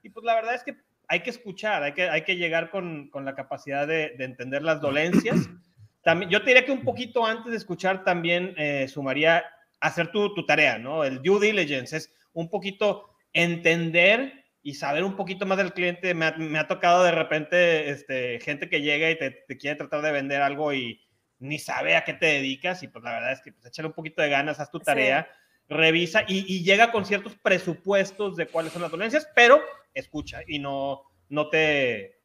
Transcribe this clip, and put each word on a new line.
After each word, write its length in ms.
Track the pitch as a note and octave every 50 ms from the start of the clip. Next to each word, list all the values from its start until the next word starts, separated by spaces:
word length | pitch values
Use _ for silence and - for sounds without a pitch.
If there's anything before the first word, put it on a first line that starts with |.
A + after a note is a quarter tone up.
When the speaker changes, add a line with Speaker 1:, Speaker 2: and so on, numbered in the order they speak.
Speaker 1:
y 80 | _ G#3
pues 140 | _ A3+ A3
la 100 | A#3 A3+
verdad 200 | A3+ A3 A3+ B3
es 80 | B3+ -
que 120 | D4 C#4 _ _ _ _ _ _ -
hay 120 | D#3+ F3
que 100 | F3 F3
escuchar, 520 | D#3+ - - G3+ F3+ - - G#3+ G3+ D#3+
hay 100 | C#3+ D3 C#3+
que, 140 | F3+ F3+ F3
hay 140 | D#3 D#3+ D#3+
que 120 | - F#3
llegar 340 | F3 F3 E3 D#3+ E3 E3 E3
con, 380 | - G3 F3+ F3 D#3+ D3 C#3 C#3+
con 140 | - C#3 C#3
la 100 | C3+ C3+
capacidad 520 | C3+ C3+ _ C#3+ C3+ - C#3+ C#3 C#3 D3
de, 280 | D3 D#3+ D#3+ D#3 D3+ - C3+
de 60 | C3
entender 380 | B2+ - - B2 C3 C3+ C#3+
las 180 | D#3 E3 D#3 D3
dolencias. 580 | D3 C#3+ C3+ D3 D#3 F3 - - - A3+ - - - - - - _ _
<clears throat> 300 | _ _ - - _ _
También, 280 | _ E3 E3 E3+ G3 F3
yo 100 | F3+ G#3
te 60 | - C4+
diría 140 | B3 C4 B3+
que 80 | B3+
un 120 | C4+ B3 -
poquito 420 | C4 A#3+ - B3 B3 - B3 A#3
antes 240 | A3 A3 A#3 A3+ A#3+
de 60 | A3+ G#3
escuchar 460 | - - F3 E3+ - F#3 G3 F#3+ -
también, 500 | G3 F3+ F3 E3 E3+ F3 F3 F3+ F#3+ F#3
eh, 320 | D#3+ D3+ D3 C#3+ C#3 C3+ C3
sumaría 560 | - D3 C3+ C3+ C3 C#3+ D#3 D#3+ E3 E3+ E3 - - _ _ _ _ _
hacer 300 | - D#3 - E3+ E3 E3+
tu, 220 | - G#3 G#3 G3+ -
tu 120 | B2+ -
tarea, 320 | - D3 D3+ D3+ C3+ A#2 A2
¿no? 260 | A#2 C3 D3+ D#3+ D3
El 160 | C3+ C3 B2+
due 180 | C3 F3 G3 G#3
diligence 560 | G3+ G#3+ G#3+ G3 E3+ C#3+ D3 C3 B2 - D#3
es 160 | D#3 - _ _ _ _ _
un 160 | _ E3 E3+ E3
poquito 640 | - G3 F3 G3 F#3+ _ G#3+ G3+ F#3 G3+ - _ _ _ _ _ - E3 E3+ E3+ E3+ E3
entender 840 | E3+ E3 E3 E3+ E3+ E3 D#3+ E3+ F3 F#3+ A3 A#3+ C4+ C4+ - - _ _ _ _
y 120 | _ D3 C#3
saber 300 | - E3 C#3+ C#3+ D#3 F#3
un 120 | G3+ G3
poquito 280 | G3 F#3+ E3+ F#3+ F#3+ G3+
más 120 | F#3+ G3 F#3+
del 140 | G3 F3
cliente. 420 | F3+ F3+ F3+ F3 F3 F3 - F3+ F3
Me 120 | E3 D#3+
ha, 60 | D#3+ D#3
me 220 | D#3+ D#3+ D#3 D3+ D#3
ha 100 | D#3 -
tocado 340 | F#3 F3+ - F3 F3 F3+ F#3
de 60 | F3
repente, 800 | E3 E3 D3+ - D3+ D#3 D3+ - F3 F3+ F3 E3+ E3 D#3 D3 C#3+
este, 500 | C#3+ C#3 - - C3+ B2+ B2 B2 A#2 A#2
gente 280 | - D3+ D3 C#3 D#3+ E3
que 120 | E3+ D#3
llega 300 | C#3+ D3 D3 D3 D#3+ D#3+
y 80 | E3 E3
te, 120 | C#3 C3+ C3 - _
te 100 | _ C3 -
quiere 180 | - C#3+ D3+
tratar 260 | C#3+ D3+ C#3 D#3 D3
de 100 | D3 D#3
vender 280 | D3 C#3+ C3+ C#3 C#3 C#3
algo 300 | C#3+ C#3 C#3 C#3+ D#3 D3
y 280 | C#3+ C3 B2 A#2 G#2+ _ _ _ _ _ _ _ _ _
ni 180 | B2+ C#3 D3+ C#3+
sabe 380 | - - C3+ B2+ C3+ D#3 E3
a 80 | E3 -
qué 100 | - D3
te 120 | - E3+
dedicas 560 | D#3+ D3 C#3 C3+ C3+ C3+ C3 - F3+ F#3 F3+
y 60 | C#3+ A#2
pues 160 | _ A#2 A2+
la 80 | A#2+
verdad 200 | A#2 A2+ A#2 B2+
es 80 | C3+ C3+
que, 100 | _ C#3
pues, 140 | _ _ _
échale 220 | B2 - - D#3 D#3
un 60 | D3+
poquito 280 | - D#3+ D#3 _ -
de 60 | D#3 D3
ganas, 320 | C#3+ C#3 C#3+ D#3 D3 C#3+
haz 100 | D3 -
tu 80 | - D#3+
Speaker 2:
Sí. 60 | -
Speaker 1:
tarea, 440 | - C#3 C3+ C3 C3 C3+ D3+ D#3+ - - _ _ _ _ _ _ _
revisa 540 | C#3+ D#3 D#3+ D#3+ D#3+ E3+ F3 E3 - G#3+ G#3+
y, 180 | - F#3+ F#3+ G3 F#3+
y 120 | F#3+ F#3 E3+
llega 260 | F#3+ G3 G3+ A#3 A#3
con 140 | A#3 G#3+ F#3+
ciertos 300 | G3 G3+ G3 G3+ A3+ - _
presupuestos 920 | _ G#3+ F#3+ F3 F3+ F3+ D#3+ - _ F#3+ G3+ G3 F#3+ F#3+ - - G#3 G3 F3
de 100 | E3 D#3+
cuáles 260 | - - E3 E3 D#3+
son 100 | D#3 F3
las 80 | F3 D#3
dolencias, 380 | D#3+ E3 G#3 A3+ B3 D4+ D4+ - -
pero 260 | B3 A#3+ A#3 C#4 D4+ - - - - _ _ _
escucha 460 | C3+ C3 _ - D3+ C#3+ - - D3 D#3+
y 120 | - D#3 C#3+
no, 440 | C#3 C#3 C#3 C#3 C3+ C#3 - - - _ _ _ _ _
no 200 | C#3 D3+ D3+ D3+
te 720 | - D#3 D#3 D#3 D3 C#3+ C3+ B2 A2+ G#2 G2 F#2+ _ _